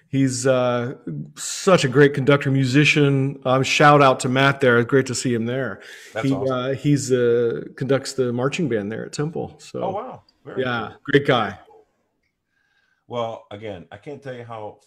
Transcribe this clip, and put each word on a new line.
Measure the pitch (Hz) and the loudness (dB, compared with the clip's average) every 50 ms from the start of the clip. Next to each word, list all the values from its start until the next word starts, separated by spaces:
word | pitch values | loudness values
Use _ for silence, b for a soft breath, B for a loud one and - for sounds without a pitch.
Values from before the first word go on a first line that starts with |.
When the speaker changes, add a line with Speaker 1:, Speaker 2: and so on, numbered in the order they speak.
| B B | B B
Speaker 1:
He's, | - 135 135 131 120 117 123 | 0 0 0 0 0 0 0
uh, | 131 127 127 123 123 120 120 120 127 - - - 170 156 147 147 - - | 2 2 2 2 0 0 -2 -4 -6 -8 -10 -12 -12 -10 -12 -12 -14 -14
such | - - - - - - 196 180 156 143 | -14 -12 -10 -8 -2 2 4 4 4 4
a | 131 | 2
great | 117 143 143 139 143 | 4 6 6 6 4
conductor, | 139 127 - 143 143 - 135 | 2 2 2 2 2 2 0
musician. | 135 135 135 123 127 147 147 139 - 151 143 139 139 135 135 139 139 - - | 0 0 0 2 4 4 4 4 4 4 2 2 2 2 0 -2 -4 -4 -2
Um, | 131 127 135 131 | 0 0 2 2
shout | - - - 151 147 147 143 | 0 2 4 6 6 8 8
out | 143 135 127 131 | 6 4 4 2
to | - 127 | 0 -2
Matt | 127 135 139 139 135 - | 0 2 2 2 2 2
there. | 135 127 120 120 117 | 4 4 4 4 2
Great | 117 139 131 127 | 2 2 2 2
to | 131 120 | 0 -4
see | - - 131 120 | -4 -4 -2 -2
him | 110 113 | -2 -2
there. | 117 123 135 131 107 98 - B B B B B B | -4 -4 -6 -6 -6 -8 -12 B B B B B B
Speaker 2:
That's | B 107 123 135 | B -4 -2 -2
Speaker 1:
He, | |
Speaker 2:
awesome. | 135 131 131 135 131 | -2 -2 -2 -2 -2
Speaker 1:
uh, | 127 123 135 139 | -2 -4 -4 -4
he's, | 131 - 147 147 131 117 123 | -2 0 0 0 0 0 0
uh, | 131 123 120 120 117 120 120 117 - - - - - | 0 2 2 2 2 2 0 0 -2 -4 -8 -12 -10
conducts | - 139 123 135 127 - - | -6 -2 0 0 0 -2 -4
the | - - 127 123 | -4 -4 -2 -2
marching | 120 123 127 143 - - 175 120 | -2 -2 -2 -2 -2 -2 -4 -2
band | 117 104 98 104 | -2 -4 -4 -6
there | 113 110 58 | -8 -8 -10
at | - | -10
Temple. | - - 147 165 - - 117 101 - - | -8 -6 -6 -6 -6 -8 -10 -10 -12 -18
So, | - - - 127 | -20 -14 -10 -8
Speaker 2:
Oh, | 123 - | -6 -6
wow. | - 208 247 247 175 113 _ _ _ _ - | -6 -6 -8 -12 -16 -20 _ _ _ _ -20
Very | 143 - 123 | -12 -8 -6
Speaker 1:
yeah, | 127 127 120 117 110 110 | -6 -4 -4 -6 -8 -10
Speaker 2:
cool. | - - - - | -14 -14 -4 2
Speaker 1:
great | - 139 143 | 2 2 4
guy. | 147 131 117 104 98 98 - - _ - - _ _ _ _ _ _ _ _ _ _ _ _ _ _ _ _ _ _ _ _ _ _ _ _ _ | 2 0 0 0 -4 -6 -12 -18 _ -20 -20 _ _ _ _ _ _ _ _ _ _ _ _ _ _ _ _ _ _ _ _ _ _ _ _ _
Speaker 2:
Well, | - 120 120 113 113 110 - - - | -8 -6 -6 -4 -6 -6 -12 -14 -16
again, | 104 101 113 107 98 87 - - | -16 -14 -12 -12 -12 -12 -14 -18
I | - 104 | -20 -18
can't | - 151 143 139 | -16 -16 -16 -14
tell | - 131 127 | -14 -14 -14
you | 120 120 | -14 -14
how | 117 117 110 107 101 - _ _ | -14 -14 -12 -12 -14 -16 _ _